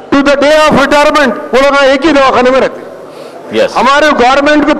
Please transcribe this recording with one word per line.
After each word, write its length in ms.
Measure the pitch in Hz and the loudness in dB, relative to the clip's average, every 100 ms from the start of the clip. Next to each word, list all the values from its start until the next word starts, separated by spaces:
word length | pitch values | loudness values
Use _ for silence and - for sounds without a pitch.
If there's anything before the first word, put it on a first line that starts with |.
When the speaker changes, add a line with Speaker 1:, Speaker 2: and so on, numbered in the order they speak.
| - | -4
Speaker 1:
to 100 | 277 277 | 0 2
the 80 | 277 | 2
day 180 | 277 311 | 2 2
of 200 | 311 269 | 2 0
retirement 640 | 277 294 294 302 269 - - 240 | 0 2 2 2 -2 -4 -4 0
वो 60 | |
लोग 220 | 277 277 269 | 0 2 0
एक 200 | 277 320 | 0 0
ही 60 | |
दवाखाने 380 | 277 262 247 247 | 2 2 2 2
में 100 | 262 | 2
रहते 200 | 202 - | 0 -4
हैं। 100 | - - - - - - - | -16 -18 -20 -18 -20 -18 -8
Speaker 2:
यस। 200 | 110 104 165 | -2 -2 0
Speaker 1:
हमारे 360 | 233 285 302 | 0 2 2
government 540 | - 247 277 285 302 | 2 2 2 2 0
को 80 | 294 | 0